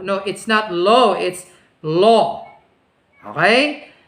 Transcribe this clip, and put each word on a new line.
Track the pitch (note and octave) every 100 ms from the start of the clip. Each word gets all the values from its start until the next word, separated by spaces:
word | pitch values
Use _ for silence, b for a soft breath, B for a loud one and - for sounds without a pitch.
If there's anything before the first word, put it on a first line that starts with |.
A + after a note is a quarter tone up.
No, | F#3 G3
it's | G3 F3+ -
not | A3 G#3+
law, | F3 F3+ A#3+ A#3
it's | F3 F3+ F3+ - b b _
law. | D#3 D#3+ G#3 A3+ F3 - - - _ _ _ _ _ _
Okay? | G#2 A2 F3 A#3+ D4 D4 - _